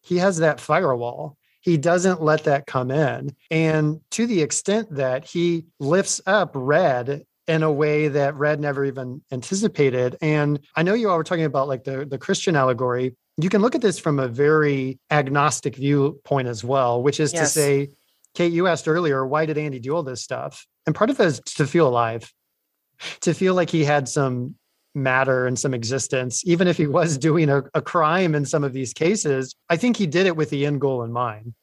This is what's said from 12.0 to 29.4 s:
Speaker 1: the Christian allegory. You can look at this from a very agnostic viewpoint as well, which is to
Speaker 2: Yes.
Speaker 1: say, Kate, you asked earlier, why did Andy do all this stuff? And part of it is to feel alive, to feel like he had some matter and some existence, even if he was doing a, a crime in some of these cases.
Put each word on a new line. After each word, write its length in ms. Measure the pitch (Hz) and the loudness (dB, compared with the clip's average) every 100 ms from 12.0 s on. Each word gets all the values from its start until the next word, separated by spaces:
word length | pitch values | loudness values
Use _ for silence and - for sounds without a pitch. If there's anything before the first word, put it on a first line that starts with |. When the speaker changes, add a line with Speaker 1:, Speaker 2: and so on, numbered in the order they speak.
| 143 | -8
Speaker 1:
the 120 | 131 | -8
Christian 380 | - 196 - 151 | -4 -2 0 2
allegory. 580 | 131 120 123 123 127 - _ - | 2 0 -2 -2 -4 -6 _ -4
You 120 | 170 | 0
can 120 | 208 | 2
look 140 | 233 285 | 2 2
at 60 | |
this 180 | 220 165 | 0 0
from 200 | 165 143 | -2 0
a 80 | 127 | -2
very 720 | 117 147 156 147 139 131 131 _ | 0 2 4 2 0 -4 -8 _
agnostic 640 | 151 135 143 147 - 139 117 | -2 0 0 0 0 -6 -4
viewpoint 720 | 139 143 139 143 - 135 123 | 0 2 2 -2 -2 -2 -2
as 160 | 113 | -6
well, 380 | 120 135 123 120 | -2 0 2 2
which 160 | 135 139 | 0 0
is 120 | 151 | -2
to 60 | 165 | 0
Speaker 2:
Yes. 140 | 151 | 0
Speaker 1:
say, 360 | 156 143 139 143 _ _ _ _ | 2 2 0 -2 _ _ _ _
Kate, 180 | - 175 | -2 0
you 160 | 170 185 | 2 2
asked 200 | 165 160 | 0 0
earlier, 380 | 160 165 135 131 | 0 0 0 0
why 200 | 147 156 | -2 -2
did 120 | 147 | -2
Andy 220 | 151 131 | -4 -8
do 160 | 120 165 | -6 -4
all 80 | |
this 180 | 135 123 | -6 -10
stuff? 440 | - 123 139 - - _ - | -8 -8 -8 -14 -20 _ -4
And 80 | 151 | 0
part 140 | 220 | 0
of 100 | 277 | 4
it 60 | 190 | 2
is 140 | 131 - - | 2 -8 -4
to 100 | 143 | 0
feel 200 | 170 147 | 4 4
alive, 440 | 120 117 113 - _ _ _ _ _ _ _ - - | 4 0 -2 -10 _ _ _ _ _ _ _ -16 -4
to 120 | - | -2
feel 200 | 151 185 | 2 2
like 160 | 185 170 | 2 2
he 140 | 165 | 2
had 260 | 147 147 131 | 2 2 0
some 460 | 151 135 123 127 - _ _ _ | -2 0 -2 -6 -12 _ _ _
matter 520 | 147 135 127 131 127 127 | -2 0 2 2 2 0
and 100 | 127 | -2
some 140 | 143 | -2
existence, 680 | 123 113 131 - 131 127 - 185 | -2 -4 -4 -2 -2 -2 -4 0
even 220 | 170 185 | 2 2
if 80 | 175 | 2
he 120 | 151 | 2
was 300 | 151 170 139 | 2 0 0
doing 320 | 156 160 151 | 2 4 4
a, 140 | 139 135 156 | 2 0 -6
a 60 | |
crime 520 | - 175 151 175 180 151 | -2 0 2 2 2 0
in 80 | 139 | 0
some 180 | 160 | 0
of 100 | 139 | -2
these 200 | 131 127 | -4 -8
cases. 640 | - 165 208 151 135 | -2 0 0 0 -2